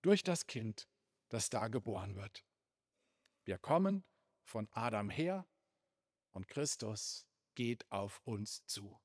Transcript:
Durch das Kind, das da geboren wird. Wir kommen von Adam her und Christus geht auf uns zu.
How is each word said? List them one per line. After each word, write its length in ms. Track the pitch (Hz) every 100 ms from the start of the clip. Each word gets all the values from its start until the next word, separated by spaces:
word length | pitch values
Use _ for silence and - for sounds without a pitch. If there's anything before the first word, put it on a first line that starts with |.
Durch 200 | 175 202
das 240 | - 170 -
Kind, 400 | - 110 107 - _ _ _ _
das 180 | 113 -
da 200 | 117 113
geboren 460 | 117 110 92 95
wird. 300 | 98 101 - _ _ _ _ _ _ _ _ _ _
Wir 140 | - 92
kommen 460 | - 156 196 202 - _ _ _
von 260 | - 113 107
Adam 360 | - 117 110 104
her 380 | 110 165 190 180 _ _ _ _ _ _ _ _
und 140 | 95 95
Christus 800 | - 147 - 107 107 - - - _ _
geht 360 | - 120 120 -
auf 300 | 98 101 -
uns 420 | - 104 101 - -
zu. 340 | - 101 -